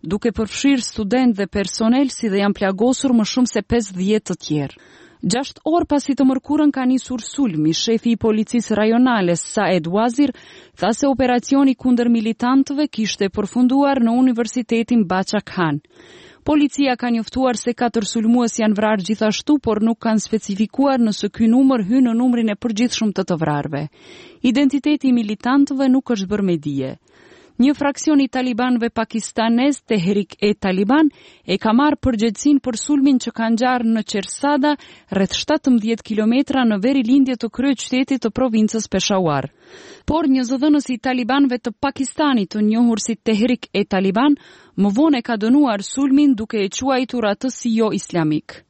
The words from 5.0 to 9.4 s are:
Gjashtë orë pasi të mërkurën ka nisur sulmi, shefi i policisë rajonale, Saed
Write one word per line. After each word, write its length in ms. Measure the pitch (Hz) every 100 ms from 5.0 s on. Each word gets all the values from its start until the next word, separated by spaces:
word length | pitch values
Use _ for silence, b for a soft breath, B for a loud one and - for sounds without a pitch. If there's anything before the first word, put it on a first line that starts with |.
| b b
Gjashtë 400 | 165 247 277 -
orë 240 | - 339 330
pasi 260 | 294 - 269
të 80 | 262
mërkurën 440 | 262 - 302 302
ka 100 | 277 254
nisur 360 | 262 - 254
sulmi, 500 | - - 262 160 156
shefi 440 | 165 - 226 233 226
i 20 |
policisë 560 | 226 214 214 247 - 214
rajonale, 640 | 214 226 254 233 175
Saed 500 | 170